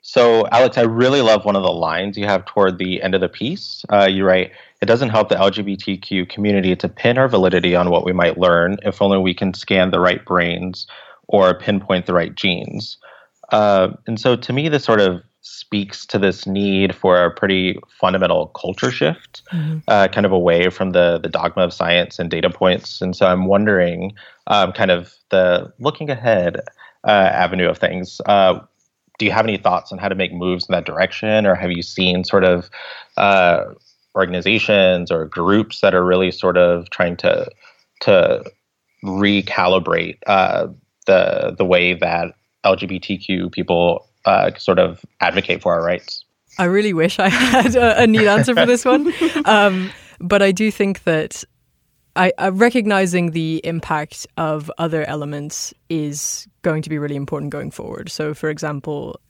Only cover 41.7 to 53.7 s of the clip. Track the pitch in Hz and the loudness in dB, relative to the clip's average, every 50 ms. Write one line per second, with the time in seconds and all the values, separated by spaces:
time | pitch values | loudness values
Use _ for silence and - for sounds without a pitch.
41.7 | 90 90 87 90 90 85 87 85 82 85 85 85 - _ _ _ _ _ - 98 | 2 2 2 0 0 -2 -2 -2 -2 -2 -4 -6 -10 _ _ _ _ _ 0 0
42.7 | 95 90 98 90 95 90 - - 101 90 - - 95 90 90 87 - - 87 - | 0 0 -2 -8 -8 -10 -6 -8 -8 -8 -4 -4 -4 -4 -4 -6 -6 -8 -2 0
43.7 | 90 85 87 87 85 - - _ _ _ _ - 98 101 98 92 - - - - | 0 2 2 2 0 -2 -8 _ _ _ _ 2 2 4 2 0 -2 -4 -2 0
44.7 | 92 90 92 87 85 - - - _ _ - 87 85 98 95 - 87 - - 90 | 2 2 2 0 -2 -10 -20 -20 _ _ -4 -2 -2 -2 -2 -2 -6 -4 -2 -2
45.7 | 87 85 82 85 90 90 - - - - - _ _ _ _ _ _ - 190 175 | 0 0 0 -2 -4 -4 -6 -14 -20 -20 -20 _ _ _ _ _ _ -4 -2 0
46.7 | 185 202 214 214 185 160 156 180 - - 190 196 170 - 254 254 233 262 240 247 | 0 0 0 0 0 0 0 -2 0 0 0 0 2 2 0 2 2 2 2 4
47.7 | 233 254 240 233 214 - 240 226 220 220 220 208 202 214 - 254 247 226 - 233 | 2 4 4 4 4 4 4 4 4 4 4 4 4 2 2 2 2 2 4 2
48.7 | 247 240 - 262 262 302 294 339 320 - 330 330 - 311 294 247 220 208 202 202 | 2 2 2 2 2 2 2 0 -2 0 -2 -2 -2 -2 0 2 2 4 4 2
49.7 | 190 185 185 196 - - - - - _ - 175 202 202 202 196 190 180 220 220 | 2 -2 -6 -8 -12 -18 -20 -20 -18 _ -4 0 2 2 2 2 2 2 0 -2
50.7 | 202 - 202 196 190 - _ - 165 156 156 - - - - _ _ _ _ _ | 0 0 -2 -2 -2 -4 _ -2 -2 -2 -4 -6 -10 -16 -18 _ _ _ _ _
51.7 | _ _ _ _ _ _ _ _ _ 165 180 185 175 - - 196 185 190 226 240 | _ _ _ _ _ _ _ _ _ 0 0 0 0 -2 -4 -4 0 2 2 2
52.7 | 233 254 214 214 208 196 190 180 175 180 175 170 160 170 160 160 160 156 - 165 | 2 0 0 0 0 0 0 0 0 0 -2 -2 -2 -4 -4 -4 -4 -6 -6 -6